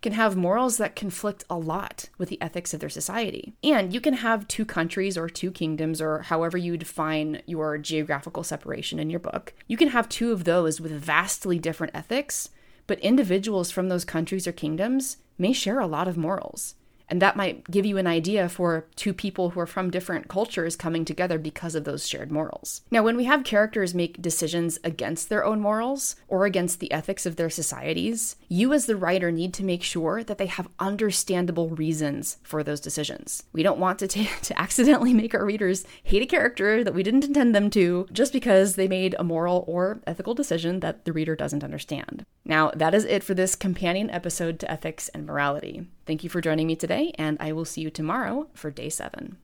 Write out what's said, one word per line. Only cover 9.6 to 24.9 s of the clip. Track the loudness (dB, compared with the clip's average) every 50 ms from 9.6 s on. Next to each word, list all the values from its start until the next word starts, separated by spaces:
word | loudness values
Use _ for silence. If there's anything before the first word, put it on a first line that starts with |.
| -8
You | _ 2
can | 4 4 4
have | 6 2 2 2
two | 0 -2 0 0
of | 0 0 2
those | 2 4 4 4 2 0 -2
with | -4 -8 -8
vastly | -8 -2 2 4 4 4 2 -2 -4 0 0 0 0
different | 0 -2 -4 -2 -6 -6 -6
ethics, | -8 -6 -2 -2 -2 -2 -2 -6 -8 -8 -8 -14 -20 _ -20 -20 _ _
but | _ -4 0
individuals | 4 4 6 6 6 4 2 2 2 0 0 0 0 0 0
from | -2 0 0
those | 0 0 -2
countries | -2 -2 -2 -2 0 -2 -4 -2
or | -4 -6
kingdoms | -4 -4 -4 -2 0 0 0 0 0 0 -2 -8 -10 _ _ _
may | 0 2 2 2
share | 2 2 0 0 0
a | 0 0
lot | 0 0 0
of | 0 0
morals. | -2 0 -2 -2 -2 -4 -8 -10 -10 -10 -10 -12 _ _ _ _ _ _ _ 0
And | 4
that | 4 4 4
might | 2 0 -2 -2 -4 -10 -2
give | 0 0 2
you | 2 2 2
an | 2
idea | 2 2 2 2 2 2 2 0 0
for | 0 0 0 2 2 0 -2 -6 _
two | -4 -2 -2 -2
people | -2 -4 -6 -2 0 -2 -2
who | 0 -2
are | -4
from | -4 -4 -2 -2 0
different | -2 -2 -4 -2 -6 -6 -6 -4
cultures | -2 -2 -2 0 0 -2 -2 -2 -4
coming | -4 -4 -2 -2 -2 -2
together | -2 -2 -2 0 0 0 -2
because | -4 -6 -8 -8 -8 -4 -4
of | -4 -4
those | -4 -6 -6 -6
shared | -6 -6 -8 -6 -4
morals. | -2 -2 -2 -2 -6 -10 -10 -12 -12 -12 _ 0
Now, | 2 4 4
when | 4 4
we | 2 2
have | 2 2 2 2
characters | 2 4 4 4 4 2 -2 -2 0 0
make | 0 -2 -2 -4 -4 -4
decisions | -4 -2 -2 -2 -2 0 0 0 0 -2 -4 -6
against | -6